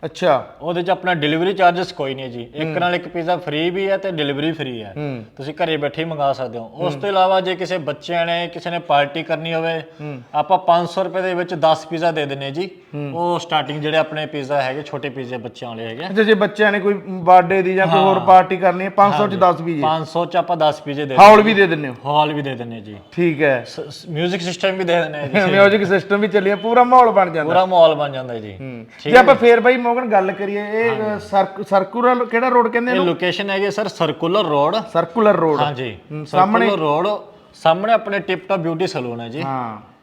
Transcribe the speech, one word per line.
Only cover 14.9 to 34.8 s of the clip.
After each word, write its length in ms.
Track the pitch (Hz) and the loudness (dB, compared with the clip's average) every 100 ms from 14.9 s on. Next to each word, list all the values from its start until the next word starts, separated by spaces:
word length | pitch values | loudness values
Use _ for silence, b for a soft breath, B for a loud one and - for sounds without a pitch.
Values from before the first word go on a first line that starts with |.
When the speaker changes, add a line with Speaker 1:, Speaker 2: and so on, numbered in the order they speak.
| 147 143 | -10 -10
Speaker 2:
ਪੀਜ਼ੇ 280 | 131 123 123 | -10 -10 -10
ਬੱਚਿਆਂ 340 | 113 - 120 | -12 -14 -14
ਵਾਲੇ 140 | 113 | -10
ਹੈਗੇ 200 | 113 113 | -10 -10
ਆ। 40 | 175 | -6
Speaker 1:
ਅੱਛਾ, 120 | 202 | 0
ਜੇ 120 | 214 | 2
ਬੱਚਿਆਂ 380 | 214 208 208 214 | 4 2 2 2
ਨੇ 80 | 202 | 2
ਕੋਈ 140 | 196 202 190 | 0 -2 -4
ਬਰਥਡੇ 560 | 185 170 185 175 190 | -6 6 6 6 2
ਦੀ 120 | 185 | 2
ਜਾਂ 120 | 185 190 | 2 2
ਕੋਈ 140 | 165 | 4
ਹੋਰ 180 | 190 185 | 4 2
Speaker 2:
ਹਾਂ। 80 | - | 8
Speaker 1:
ਪਾਰਟੀ 300 | 185 180 185 | 8 8 0
ਕਰਨੀ 280 | 185 175 | 0 0
ਹੈ, 60 | 190 | -4
ਪੰਜ 220 | 190 202 | 2 2
ਸੌ 160 | 151 208 | 4 0
'ਚ 60 | |
Speaker 2:
ਹਾਂਜੀ। 20 | 185 | 2
Speaker 1:
ਦਸ 260 | 180 160 | 2 2
ਪੀਜ਼ੇ। 200 | 165 160 | -2 -2
Speaker 2:
ਪੰਜ 240 | 151 160 156 | -2 -2 -4
ਸੌ 180 | 165 | -4
'ਚ 120 | 170 180 | -2 -2
ਆਪਾਂ 200 | 170 170 | -2 0
ਦਸ 240 | 156 143 | 0 0
ਪੀਜ਼ੇ 240 | - 143 | -6 -6
ਦੇ 120 | 147 131 | -4 8
Speaker 1:
ਹਾਲ 200 | 185 214 | 10 10
Speaker 2:
ਦਿੰਦੇ 60 | |
Speaker 1:
ਵੀ 80 | 208 | 6
Speaker 2:
ਹਾਂ। 180 | 202 196 | 4 4
Speaker 1:
ਦੇ 80 | 160 | 2
ਦਿੰਦੇ 120 | 143 | -4
ਹੋ? 60 | 120 131 | -8 -2
Speaker 2:
ਹਾਲ 260 | 147 151 | 2 2
ਵੀ 100 | 151 | 0
ਦੇ 120 | 139 | -6
ਦਿੰਦੇ 220 | 127 120 113 | -6 -10 -12
ਹਾਂ 60 | |
ਜੀ। 140 | 104 104 - | -14 -18 -14
Speaker 1:
ਠੀਕ 300 | - 175 147 | -2 -2 2
ਹੈ। 220 | 151 127 117 | 2 2 -2
Speaker 2:
ਸ-, 120 | - | -12
ਸ-, 260 | - 139 - | -14 -14 -10
ਮਿਊਜ਼ਿਕ 320 | 156 175 185 | -4 -4 -4
ਸਿਸਟਮ 360 | 175 175 196 190 | -6 -4 -2 -2
ਵੀ 80 | |
ਦੇ 180 | 180 170 | 0 0
ਦਿੰਦੇ 160 | 156 151 | 0 -6
ਹਾਂ 280 | 143 127 185 | -6 -2 0
ਜੀ। 60 | |
Speaker 1:
<laughs> 40 | 190 | 4
ਮਿਊਜ਼ਿਕ 300 | 202 208 196 | 4 4 0
ਸਿਸਟਮ 340 | 190 - 202 | -2 0 -2
ਵੀ 80 | 208 | 0
ਚੱਲਿਆ, 280 | 202 190 202 | 0 0 -2
ਪੂਰਾ 280 | 208 233 | 0 2
ਮਾਹੌਲ 260 | 247 254 240 | 6 6 6
ਬਣ 200 | 202 180 | 4 0
ਜਾਂਦਾ। 180 | 160 151 | 0 0
Speaker 2:
ਪੂਰਾ 160 | 175 | 2
ਮਾਹੌਲ 300 | 185 180 165 | 2 6 6
ਬਣ 180 | 151 143 | 4 -4
ਜਾਂਦਾ 260 | 135 127 120 | -6 -8 -10
ਜੀ। 180 | 107 95 | -10 -12
Speaker 1:
ਹੂੰ। 260 | 135 123 113 - | -12 -14 -16 -12
Speaker 2:
ਠੀਕ 80 | 147 | 4
Speaker 1:
ਜੇ 60 | 240 | 6
ਆਪਾਂ 160 | 254 | 6
Speaker 2:
ਹੈ। 60 | 254 | 6
Speaker 1:
ਫੇਰ 200 | 240 233 | 6 4
ਬਾਈ 160 | 226 254 240 | 4 2 0
ਮੋਗਨ 220 | 240 240 | -2 0
ਗੱਲ 200 | 208 190 | 0 0
ਕਰੀਏ, 280 | 190 196 202 208 | -4 -6 -6 -4
ਇਹ, 160 | 214 233 | -2 -2
Speaker 2:
ਹਾਂਜੀ। 140 | 214 | -2
Speaker 1:
ਅਹ, 160 | 214 208 | -4 -6
ਸਰਕ-, 460 | - 196 190 - 208 | -2 0 0 -4 -2
ਸਰਕੂਲਰ 540 | 196 196 233 240 247 | 0 0 0 2 2
ਕਿਹੜਾ 240 | 240 226 254 | 0 0 2
ਰੋਡ 200 | 240 233 | 2 2
ਕਹਿੰਦੇ 220 | 233 240 | 0 0
Speaker 2:
ਇਹ 60 | 240 | 0
Speaker 1:
ਇਹਨੂੰ? 100 | 185 | 0
Speaker 2:
ਲੋਕੇਸ਼ਨ 440 | 165 180 175 202 | 0 -2 -4 -4
ਹੈਗੀ 200 | 196 202 | -2 -2
ਸਰ, 180 | 196 208 | -2 -6
ਸਰਕੂਲਰ 560 | - 165 147 165 196 | -2 -4 -2 -2 0
ਰੋਡ। 320 | 180 147 147 202 | 0 2 2 0